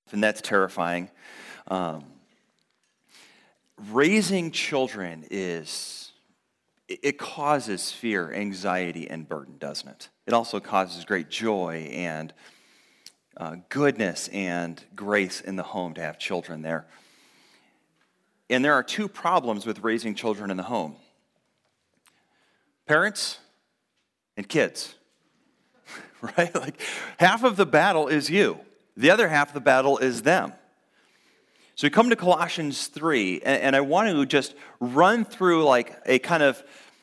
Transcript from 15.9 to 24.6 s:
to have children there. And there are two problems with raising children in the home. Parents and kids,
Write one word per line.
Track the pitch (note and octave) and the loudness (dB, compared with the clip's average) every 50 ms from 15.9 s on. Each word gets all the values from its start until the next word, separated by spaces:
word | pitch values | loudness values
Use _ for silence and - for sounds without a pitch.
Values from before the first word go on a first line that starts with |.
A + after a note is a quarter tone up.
| D#2 | -10
to | E2 | -10
have | D#2+ D2+ - - | -10 -10 -10 -10
children | - - G2 F2 D#2+ - E2 D#2 | -8 -6 -6 -6 -6 -8 -14 -12
there. | D#2 D#2+ E2 D#2+ D#2+ _ _ - _ _ _ _ _ _ _ _ _ _ _ _ _ _ _ _ _ _ _ _ _ _ _ _ _ _ _ _ _ - | -8 -6 -6 -6 -8 _ _ -20 _ _ _ _ _ _ _ _ _ _ _ _ _ _ _ _ _ _ _ _ _ _ _ _ _ _ _ _ _ -2
And | A#2+ B2+ C3+ | 0 2 4
there | D3 D3 | 4 2
are | C3 B2 | 2 2
two | - - G#3 G#3+ G3 | -2 -4 -6 -6 -6
problems | - - - E3+ F#3 E3+ C3 A#2+ G#2+ G2+ G2+ | -6 -4 -2 2 2 2 2 0 -4 -4 -4
with | A2+ G#2 G2 | -8 -8 -4
raising | G2 A2+ A2 A2+ A#2 A2 G2+ | -2 -2 -2 -2 -2 -6 -8
children | - - A2+ G#2 G2 G#2+ G2 | -4 -4 -4 -4 -4 -4 -6
in | F#2+ F#2 | -6 -6
the | F2+ | -6
home. | A2 B2 G#2+ E2 D2+ D2 - _ _ _ _ _ _ _ _ _ _ _ _ _ _ _ _ _ _ _ _ _ _ _ _ _ _ _ _ _ _ _ _ _ _ _ _ _ | -6 -4 -6 -6 -6 -10 -16 _ _ _ _ _ _ _ _ _ _ _ _ _ _ _ _ _ _ _ _ _ _ _ _ _ _ _ _ _ _ _ _ _ _ _ _ _
Parents | - D3+ D#3 F#3 G#3+ G3 - - - - - _ _ _ _ _ _ _ _ _ _ _ _ _ _ _ _ _ _ - | 2 2 4 4 2 -2 -4 -8 -8 -8 -12 _ _ _ _ _ _ _ _ _ _ _ _ _ _ _ _ _ _ -14
and | - G2+ - | -14 -10 -2
kids, | - D3+ | 0 0